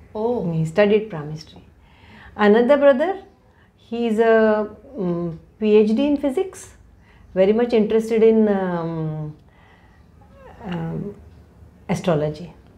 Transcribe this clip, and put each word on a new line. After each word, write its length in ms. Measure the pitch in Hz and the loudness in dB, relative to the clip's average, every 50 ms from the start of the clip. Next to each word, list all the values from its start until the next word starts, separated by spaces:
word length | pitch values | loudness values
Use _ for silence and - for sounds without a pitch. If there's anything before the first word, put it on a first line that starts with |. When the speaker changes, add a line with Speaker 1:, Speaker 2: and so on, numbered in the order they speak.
| - - - | -20 -16 -10
Speaker 1:
Oh. 360 | 214 214 233 247 233 180 170 165 | -6 -4 -4 -4 -4 -4 -4 -4
Speaker 2:
He 120 | 160 160 | -4 -4
studied 460 | 160 - 208 208 202 208 214 214 - | -2 0 2 2 4 2 0 0 -4
palmistry. 540 | - 156 147 151 156 156 - - - - - - _ _ _ _ _ _ - - - - - - - | -10 -12 -12 -12 -14 -14 -16 -20 -20 -20 -20 -20 _ _ _ _ _ _ -20 -20 -20 -20 -20 -20 -6
Another 400 | - 208 208 208 226 240 240 285 | 0 4 4 4 4 6 4 4
brother, 460 | 277 285 285 277 247 311 349 392 - - - _ _ _ _ _ _ _ _ _ | 4 6 4 4 4 2 -2 -4 -6 -10 -18 _ _ _ _ _ _ _ _ _
he 300 | _ _ _ 226 233 233 | _ _ _ -8 -4 -2
is 140 | 233 214 208 | -2 0 2
a, 480 | 226 226 220 220 220 214 214 214 214 208 - - - - 262 | 2 4 4 4 4 2 2 0 -2 -6 -10 -18 -20 -20 -12
um, 440 | 254 196 180 175 170 175 170 160 165 - _ _ _ | -8 -6 -4 -4 -4 -6 -8 -10 -12 -16 _ _ _
P 160 | 214 214 208 | 0 4 4
H 140 | 214 220 208 220 | 4 4 4 2
D 100 | 233 277 | 0 0
in 100 | 294 294 | 0 -2
physics, 580 | 277 - 285 262 381 392 381 - - - - - - _ _ _ _ _ _ _ _ - - - | -2 -2 -4 -4 -4 -6 -6 -8 -16 -20 -20 -20 -20 _ _ _ _ _ _ _ _ -20 -10 0
very 180 | 185 190 196 214 | 0 2 2 4
much 200 | 226 247 233 247 | 2 0 0 2
interested 500 | 226 214 214 220 226 220 220 233 226 214 | 0 0 2 0 -2 -2 0 0 2 4
in, 240 | 226 226 220 220 208 | 4 4 4 4 2
um, 880 | 202 190 190 185 180 170 165 165 165 160 160 156 156 156 156 151 151 - _ _ _ _ _ _ _ _ _ _ _ _ _ _ _ _ - _ - 554 539 494 - - 240 | 2 0 -2 -4 -4 -4 -6 -6 -6 -6 -6 -6 -8 -8 -10 -12 -14 -18 _ _ _ _ _ _ _ _ _ _ _ _ _ _ _ _ -20 _ -20 -20 -20 -20 -20 -18 -14
um, 500 | 196 175 170 165 165 165 165 196 202 208 - - - - - - _ _ _ - - _ _ - - | -12 -10 -10 -8 -8 -10 -10 -10 -12 -14 -16 -20 -20 -20 -20 -20 _ _ _ -20 -20 _ _ -8 -6
astrology. 640 | 190 - - 185 165 147 151 151 151 - 175 156 - - _ - _ | -6 -4 -2 -2 -2 0 -2 -4 -6 -10 -14 -18 -20 -20 _ -20 _